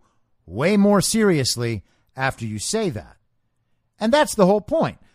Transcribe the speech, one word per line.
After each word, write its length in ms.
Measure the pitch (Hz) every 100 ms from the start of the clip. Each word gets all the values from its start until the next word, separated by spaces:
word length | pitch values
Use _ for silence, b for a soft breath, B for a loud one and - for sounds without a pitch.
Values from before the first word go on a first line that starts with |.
| _ _ _ _ -
way 320 | 95 165 208
more 240 | 202 202
seriously 800 | - 220 208 156 123 120 120 107 - _ _ -
after 300 | 135 - 113
you 140 | 107
say 320 | - 220 202
that. 260 | 104 - _ _ _ _ _ _ _ _ -
And 140 | 220
that's 220 | 294 262 -
the 100 | 185
whole 160 | 208
point. 380 | - 311 135 - _